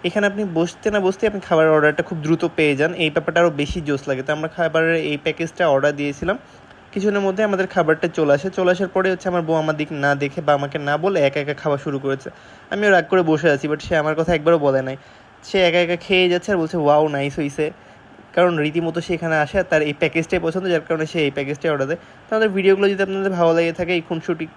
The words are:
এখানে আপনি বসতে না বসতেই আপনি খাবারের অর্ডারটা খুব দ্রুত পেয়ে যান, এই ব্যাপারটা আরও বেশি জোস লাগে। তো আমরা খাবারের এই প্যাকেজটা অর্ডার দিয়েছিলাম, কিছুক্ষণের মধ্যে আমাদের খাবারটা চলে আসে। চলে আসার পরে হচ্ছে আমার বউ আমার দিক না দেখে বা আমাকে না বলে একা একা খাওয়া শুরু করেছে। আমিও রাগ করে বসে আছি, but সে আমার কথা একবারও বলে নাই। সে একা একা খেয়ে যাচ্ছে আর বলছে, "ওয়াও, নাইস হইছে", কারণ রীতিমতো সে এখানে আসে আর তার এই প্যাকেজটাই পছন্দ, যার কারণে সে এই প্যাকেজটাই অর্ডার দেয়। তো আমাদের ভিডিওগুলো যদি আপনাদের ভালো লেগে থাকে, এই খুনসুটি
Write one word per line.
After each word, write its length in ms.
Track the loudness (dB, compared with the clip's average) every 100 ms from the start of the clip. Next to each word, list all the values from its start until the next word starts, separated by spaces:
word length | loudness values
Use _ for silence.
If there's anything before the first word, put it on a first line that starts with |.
এখানে 220 | -2 0 0
আপনি 180 | -2
বসতে 460 | -2 0 -2 -2 -2
না 100 | 0
বসতেই 280 | 0 0 -2
আপনি 120 | -2
খাবারের 320 | 0 2 4
অর্ডারটা 300 | 4 4 0
খুব 160 | -4 -6
দ্রুত 220 | 0 0 0 0
পেয়ে 200 | 0 2
যান, 180 | -2
এই 160 | 0 -2
ব্যাপারটা 300 | 0 0 2
আরও 100 | 2
বেশি 300 | 2 -4 -4
জোস 280 | -2 -4 -2
লাগে। 140 | -4
তো 100 | -2
আমরা 160 | -4 -4
খাবারের 480 | -2 0 2 2 0
এই 200 | -2 -4
প্যাকেজটা 520 | -4 -4 -6 0 2
অর্ডার 280 | 4 2 0
দিয়েছিলাম, 420 | -6 -4 -4 -4 -8 -20 -20 -20 -10
কিছুক্ষণের 280 | -4 -2 0
মধ্যে 240 | -2 0
আমাদের 220 | 0 0 0
খাবারটা 420 | 0 2 0 0
চলে 240 | 0 2
আসে। 180 | 2 0
চলে 200 | 0 0
আসার 180 | 2 0
পরে 220 | 0 0
হচ্ছে 180 | -2 -2
আমার 140 | -2
বউ 120 | 0
আমার 220 | 0 0 -2
দিক 120 | -4
না 220 | -2 0
দেখে 260 | 0 -2 -2
বা 120 | 0
আমাকে 260 | 0 0 -4
না 200 | -2 -2
বলে 220 | 0 2
একা 200 | 2 0
একা 140 | -6
খাওয়া 240 | -4 -2 -2
শুরু 200 | -4 -4
করেছে। 320 | -4 -6 -8 -18 -20 -20 -8
আমিও 200 | 0 4
রাগ 140 | 4 4
করে 140 | 2
বসে 280 | 2 2 2
আছি, 180 | 2 -2
but 120 | -6
সে 160 | -2 0
আমার 180 | 0
কথা 200 | -2 0
একবারও 240 | 0 2 4
বলে 240 | 4 0
নাই। 140 | -2 -10 -16 -20 -20 -20
সে 160 | -4 2
একা 160 | 2 2
একা 180 | 0 -2
খেয়ে 320 | 0 2 2
যাচ্ছে 240 | 0 0
আর 60 | -2
বলছে, 180 | -2 0
"ওয়াও, 320 | 4 4 4
নাইস 300 | 0 -4 -4
হইছে", 320 | -6 -4 -6 -6 -20 -20 -20 -20 -6
কারণ 260 | 2 2 2
রীতিমতো 420 | -2 -2 -2 -4
সে 140 | -6
এখানে 220 | -4 0 0
আসে 220 | 0 -2
আর 60 | 0
তার 120 | 0
এই 100 | 0
প্যাকেজটাই 480 | -2 -2 -2 -2 -2
পছন্দ, 280 | -2 -2 0
যার 120 | -2
কারণে 260 | 0 -4 -2
সে 120 | -2
এই 120 | -2
প্যাকেজটাই 400 | -2 -6 -4 -2
অর্ডার 180 | -2 -2
দেয়। 80 | -6
তো 400 | -10 -20 -4 0
আমাদের 120 | 0
ভিডিওগুলো 400 | 2 4 4 2
যদি 140 | 2
আপনাদের 300 | -2 -2 -2
ভালো 220 | 2 2
লেগে 180 | 4 0
থাকে, 200 | -2 -2
এই 80 | -2
খুনসুটি 460 | -2 -6 -4 -6 -6